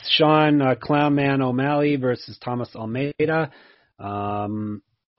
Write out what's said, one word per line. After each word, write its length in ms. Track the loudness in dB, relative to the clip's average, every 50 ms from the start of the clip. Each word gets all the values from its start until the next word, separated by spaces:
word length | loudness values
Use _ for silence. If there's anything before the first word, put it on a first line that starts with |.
| -4 -2
Sean, 500 | 2 2 4 4 6 6 6 4 4 4
uh, 140 | 4 2 0
Clownman 680 | 0 0 0 2 2 4 2 2 2 2 2 2 2 0
O'Malley 540 | 0 0 0 0 0 0 2 2 2 0
versus 420 | 0 0 -2 -2 -2 -6 -14 -18 -12 -8
Thomas 320 | -8 -6 -6 -6 -8 -10
Almeida. 760 | -10 -8 -6 -4 -4 -4 -4 -2 -2 0 0 0 0 -2 -4 -8 -16 -20 -20 _ _ _ _ _ -12
Um, 840 | -10 -8 -6 -4 -4 -4 -4 -4 -4 -4 -6 -6 -6 -8 -8 -10 -14 _ _ _ _ _ _